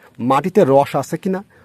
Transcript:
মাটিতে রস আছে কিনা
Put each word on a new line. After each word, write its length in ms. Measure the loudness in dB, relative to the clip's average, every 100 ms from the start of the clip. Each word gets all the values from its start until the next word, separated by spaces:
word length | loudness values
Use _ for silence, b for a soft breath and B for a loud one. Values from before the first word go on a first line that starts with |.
| b b
মাটিতে 420 | -2 0 0 2 4
রস 200 | 4 2 -2
আছে 140 | -6 -8
কিনা 180 | -6 -6 -8 b